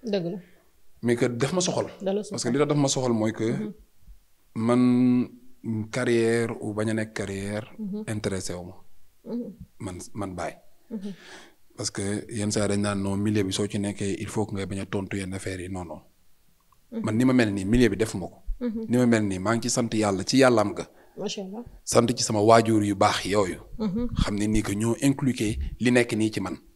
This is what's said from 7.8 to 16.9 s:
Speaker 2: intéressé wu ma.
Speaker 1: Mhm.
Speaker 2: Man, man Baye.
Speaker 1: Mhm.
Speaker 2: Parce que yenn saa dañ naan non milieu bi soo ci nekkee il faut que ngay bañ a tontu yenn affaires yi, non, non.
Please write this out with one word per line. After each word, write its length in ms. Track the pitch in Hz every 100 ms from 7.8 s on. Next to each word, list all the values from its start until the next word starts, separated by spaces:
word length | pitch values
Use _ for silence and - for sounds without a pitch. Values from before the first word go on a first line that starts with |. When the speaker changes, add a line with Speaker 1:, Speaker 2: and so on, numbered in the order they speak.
| 208 208 214
Speaker 2:
intéressé 440 | 107 110 95 -
wu 100 | 90 90
ma. 80 | - - - - _ -
Speaker 1:
Mhm. 200 | 233 233 175 - -
Speaker 2:
Man, 180 | 107 90 -
man 200 | 110 98
Baye. 220 | 87 80 - - - _
Speaker 1:
Mhm. 220 | 220 196 180 - - - _ - -
Speaker 2:
Parce 140 | 107
que 360 | - 98 104 -
yenn 220 | 113 104
saa 160 | 107 101
dañ 120 | 101
naan 200 | 104 101
non 160 | 98 98
milieu 280 | 104 107
bi 80 | 95
soo 140 | 95 101
ci 100 | 110
nekkee 380 | 101 101 101 95
il 80 | 101
faut 160 | 107 104
que 80 |
ngay 120 | 101 95
bañ 140 | 98
a 60 | 95
tontu 300 | 104 95 98
yenn 160 | 95
affaires 280 | 95 - 92
yi, 60 | 90
non, 120 | 95 85
non. 160 | 78 - _ _ - _ _ _ _ _